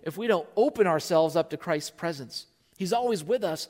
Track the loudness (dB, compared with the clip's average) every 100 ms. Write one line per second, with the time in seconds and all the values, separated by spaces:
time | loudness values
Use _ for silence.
0 | -12 -4 0 0 0 0 2 4 2 2
1 | 2 4 4 2 -2 -4 -4 -4 -4 -8
2 | -6 -6 -10 -14 -18 _ _ -8 -2 0
3 | 0 -2 -2 -2 -2 -4 -10